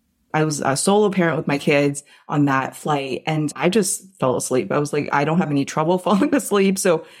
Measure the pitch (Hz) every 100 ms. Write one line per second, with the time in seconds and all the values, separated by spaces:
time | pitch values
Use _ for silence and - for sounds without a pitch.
0 | _ _ _ 156 156 147 - 139 - 202
1 | 208 190 170 156 - 147 - 143 143 143
2 | - - - 151 143 135 131 - 165 143
3 | 135 123 - 156 147 - 160 220 190 -
4 | - - 131 123 - 127 98 139 147 147
5 | - 143 147 170 151 143 135 - 160 185
6 | 170 196 294 277 - 202 196 190 190 165
7 | - -